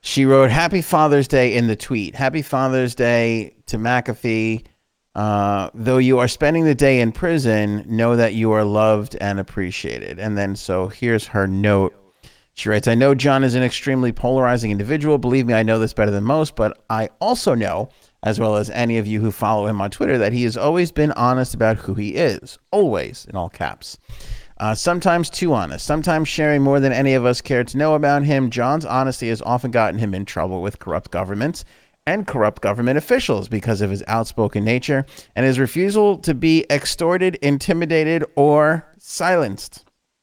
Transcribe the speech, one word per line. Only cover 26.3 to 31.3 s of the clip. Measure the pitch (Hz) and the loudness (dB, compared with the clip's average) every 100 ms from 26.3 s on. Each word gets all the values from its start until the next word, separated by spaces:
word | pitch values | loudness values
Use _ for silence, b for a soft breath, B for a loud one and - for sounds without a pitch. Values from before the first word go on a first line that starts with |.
| - 151 147 | 0 2 2
more | 139 139 | 4 4
than | 135 | 2
any | 127 139 131 | 2 2 2
of | 120 | 2
us | 123 | 0
care | - 131 | 0 -2
to | 120 131 | 0 -2
know | 156 156 | 0 2
about | 147 143 | 2 2
him. | 143 139 127 | 2 0 0
John's | 120 123 156 151 | 0 -2 -2 -2
honesty | 127 135 127 117 | -2 -2 -4 -4
has | 113 | -4
often | - 123 127 | -2 -2 0
gotten | 117 107 95 | 0 0 0
him | 107 | -4
in | 95 98 | -4 -6
trouble | - 87 92 | -4 -4 -2
with | 92 - | -6 -8
corrupt | - 82 - | -6 -6 -4
governments | 90 92 | -6 -4